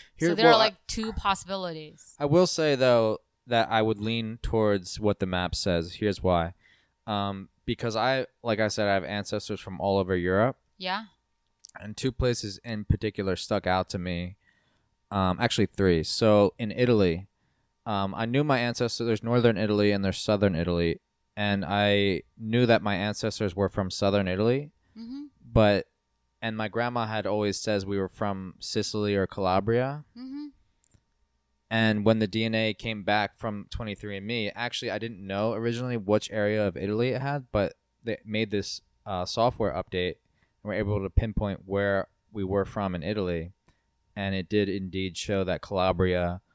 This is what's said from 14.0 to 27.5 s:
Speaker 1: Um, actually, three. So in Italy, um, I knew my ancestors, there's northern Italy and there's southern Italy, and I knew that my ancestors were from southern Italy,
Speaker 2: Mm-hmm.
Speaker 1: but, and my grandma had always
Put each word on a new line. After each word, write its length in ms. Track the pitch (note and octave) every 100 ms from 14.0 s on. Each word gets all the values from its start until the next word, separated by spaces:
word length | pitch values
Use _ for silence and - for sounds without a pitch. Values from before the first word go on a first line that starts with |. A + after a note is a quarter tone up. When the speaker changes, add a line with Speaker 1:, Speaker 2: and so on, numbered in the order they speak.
| F2+ F2 F2+ - _ _ _ _ _ _ -
Speaker 1:
Um, 260 | G2+ F#2 F2+
actually, 280 | A#2 - G2+
three. 360 | - F#2+ E2
So 500 | D#2 - A2+ G#2 G2+ -
in 120 | A2
Italy, 560 | G#2+ B2 A2 F#2 E2 G2+ _ _ _ _ _ A#2
um, 260 | G2+ G2
I 120 | G2+ A2+
knew 180 | C3
my 160 | D3+ B2+
ancestors, 480 | A#2+ A2+ A#2 - A#2
there's 160 | G#2+
northern 340 | A#2 B2 A#2 F#2+
Italy 340 | G#2 G#2 G#2
and 120 | G2+ G2
there's 140 | -
southern 340 | - G2+ G2+ E2
Italy, 440 | E2+ E2+ E2+ - _ _ _ -
and 280 | G#2 G2+ D#2
I 580 | G2+ G#2 G2+ G2+ F2 - -
knew 280 | A2 A#2 A#2+
that 140 | A2
my 120 | G2+ F#2
ancestors 600 | G#2 G2+ A2 - G#2 F2
were 140 | F#2+
from 200 | - F#2+
southern 380 | - G2+ G2+ F#2
Italy, 440 | F#2 A2 C3+ D3 _ _ A3
Speaker 2:
Mm-hmm. 280 | A3+ C4+ D4 _ A#2+
Speaker 1:
but, 340 | A#2 G#3 G2+ - _ _ _ _ -
and 160 | A2+ A2
my 100 | A2
grandma 380 | A2+ A#2+ A#2+ A2
had 180 | A2 G2
always 340 | G#2+ G#2